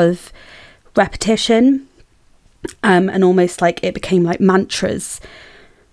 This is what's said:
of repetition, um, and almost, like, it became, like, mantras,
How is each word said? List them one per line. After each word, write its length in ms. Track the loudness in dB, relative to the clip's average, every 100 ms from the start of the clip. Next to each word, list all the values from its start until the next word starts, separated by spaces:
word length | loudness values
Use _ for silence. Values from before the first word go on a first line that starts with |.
of 320 | 0 0 -10 -20 -20 -20 -20 _ _ -2
repetition, 920 | -2 -2 -2 -2 2 2 4 0 -4 _ _ _ _ _ _ _ -16 -4
um, 280 | 2 2 2
and 140 | 2
almost, 380 | 2 4 0 0
like, 220 | -2 -2
it 100 | -6
became, 300 | -8 -2 0
like, 160 | 0 0
mantras, 800 | 2 2 0 -6 -6 -6 -10 -14 -16 -20 -20 -20 -20 _ _